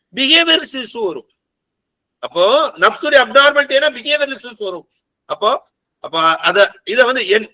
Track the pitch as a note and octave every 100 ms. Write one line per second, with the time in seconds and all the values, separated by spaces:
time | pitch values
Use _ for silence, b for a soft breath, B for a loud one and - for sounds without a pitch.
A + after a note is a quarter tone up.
0 | _ F#3+ C4+ D#4+ E4+ D#4+ C#4+ C4+ A#3 A#3
1 | G3+ C#3 - _ _ _ _ _ _ _
2 | _ _ B2 E3+ F#3+ C#4 D4 E3 F#3+ G#3+
3 | D4 C#4+ A#3 B3+ C#4 C#4+ C#4 C4+ D4+ A#3+
4 | A3+ D4 C#4 C4 A#3+ A3 G3+ F3+ - _
5 | _ _ - D3+ G#3 C#4 - _ _ _
6 | - D#3+ D#3+ E3 E3+ F3+ G3 - - A#3
7 | B3 B3+ F#3+ G#3+ G#3+